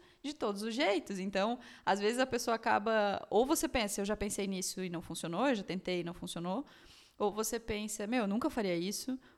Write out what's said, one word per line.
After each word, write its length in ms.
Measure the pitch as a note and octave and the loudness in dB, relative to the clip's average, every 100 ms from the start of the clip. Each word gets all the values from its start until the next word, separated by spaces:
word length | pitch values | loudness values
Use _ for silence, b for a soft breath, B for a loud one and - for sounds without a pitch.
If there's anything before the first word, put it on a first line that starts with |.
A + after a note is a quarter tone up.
| b b | b b
de 120 | C#4 | -10
todos 280 | D4 A3+ G3+ | -4 -4 -2
os 120 | A3 | -4
jeitos. 440 | A3+ F4 F#4+ - G3 | 2 2 2 0 -4
Então, 400 | F#3+ G3 G#3 B3 B B | -2 2 2 0 B B
às 160 | - G3 | 0 2
vezes 180 | G3+ A#3+ | 2 2
a 80 | C4 | 2
pessoa 280 | A#3 - A3+ | 0 0 0
acaba, 680 | A3+ G#3+ G#3+ A3 G3+ F#3+ - | 2 2 4 4 4 0 2
ou 160 | G3+ C4 | 4 4
você 220 | D#4+ D4 | 4 2
pensa, 320 | C4 G#3 - | 0 0 0
"Eu 40 | |
já 120 | G3 G#3 | -2 0
pensei 300 | G#3 G3+ F#3+ | -2 -2 -2
nisso 360 | F#3 F#3 - | -2 -4 -4
e 60 | F#3 | -4
não 100 | E3 | -4
funcionou, 460 | - E3+ D#3+ E3+ C#4 | -6 -6 -4 0 2
eu 60 | |
já 80 | A3 | 2
tentei 380 | F#3 F3+ F#3 F3+ | -2 -4 -2 -2
e 40 | |
não 100 | E3+ | -4
funcionou", 500 | F3 F3+ E3+ F3 G3+ D4 b b b b - | -8 -8 -6 -4 -4 -6 b b b b -2
ou 120 | G#3 | 0
você 260 | G#3 A3 A#3 | 0 -2 -2
pensa, 460 | A3+ G#3 G#3+ - G#3 | -4 -4 -4 -4 0
"Meu, 160 | B3 | 2
eu 40 | G3+ | 2
nunca 220 | G#3 D4 | 2 2
faria 260 | B3+ G3+ E3+ | 0 0 0
isso", 420 | F#3 G3+ - B3+ b | 0 -4 -4 -6 b